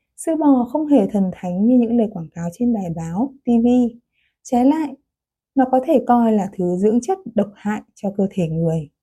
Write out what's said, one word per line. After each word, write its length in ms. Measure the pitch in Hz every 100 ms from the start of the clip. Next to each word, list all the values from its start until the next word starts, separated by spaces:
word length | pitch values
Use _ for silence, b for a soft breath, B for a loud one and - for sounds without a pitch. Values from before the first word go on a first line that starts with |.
| _ -
sữa 200 | 330 311
bò 320 | 294 262 240
không 160 | 302 302
hề 200 | 277 190
thần 240 | 202 185
thánh 340 | - 180 180 220
như 120 | 254
những 180 | 226 233
lời 120 | 208
quảng 160 | 175 156
cáo 140 | 170 170
trên 200 | 175 240
đài 180 | 214 180 165
báo, 360 | 165 180 269 -
T 40 | - 233
V. 20 | 240 247 233 240 _ _ _ _
Trái 220 | - 240
lại, 300 | 269 320 294 262 _ _ _ _ _
nó 100 | 269 254
có 100 | 262
thể 200 | 262 269 233
coi 260 | 240 226
là 180 | 214 196 -
thứ 200 | 175 180
dưỡng 240 | 214 240
chất 180 | 247 381 240
độc 140 | 220 208
hại 280 | - 208 214 -
cho 160 | _ 196 202
cơ 100 | 196
thể 180 | 196 160
người. 420 | 160 165 165 143 _